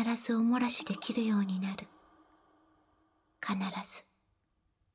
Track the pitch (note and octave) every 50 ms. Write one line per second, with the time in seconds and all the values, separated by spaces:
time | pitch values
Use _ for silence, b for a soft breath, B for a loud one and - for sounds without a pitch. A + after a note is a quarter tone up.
0 | A3+ A#3 A#3 A3+ - - A#3 A3+ A3+ A#3 A#3+ B3 B3 A#3+ A#3+ - - - G3 -
1 | - - G#3+ B3 A3+ A3 G#3+ G3+ G3+ F#3+ F#3 F#3 F#3+ G3 F#3+ - - - - -
2 | - - - - - _ _ _ _ _ _ _ _ _ _ _ _ _ _ _
3 | _ _ _ _ _ _ _ - - - G3 F#3+ F#3+ G3 - F#3 F#3+ - - -
4 | - _ _ _ _ _ _ _ _ _ _ _ _ _ _ _ _ _